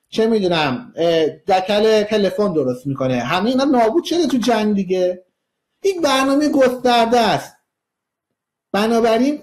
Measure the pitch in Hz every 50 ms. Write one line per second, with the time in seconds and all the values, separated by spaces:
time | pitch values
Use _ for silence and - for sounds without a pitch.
0 | _ _ - 220 220 226 233 214 190 175 170 160 151 139 123 117 - - - -
1 | 165 170 165 160 160 151 - - _ - 190 190 185 208 202 208 214 220 220 214
2 | 202 208 214 214 196 180 185 - 208 202 165 156 135 127 123 127 - 139 135 131
3 | 131 131 127 123 117 131 165 185 196 233 262 254 277 294 269 247 233 214 226 349
4 | 349 - 320 349 330 254 - 247 202 247 233 214 214 214 208 196 190 180 185 185
5 | 180 180 185 185 - _ _ _ _ _ _ _ _ _ _ _ - 392 381 349
6 | 320 285 269 269 269 277 277 285 302 285 - 277 262 247 247 - - 247 240 240
7 | 226 226 240 240 226 202 160 139 - - - _ _ _ _ _ _ _ _ _
8 | _ _ _ _ _ _ _ _ _ _ _ _ _ _ - 196 214 226 233 233
9 | 226 233 220 226 254 285 302 294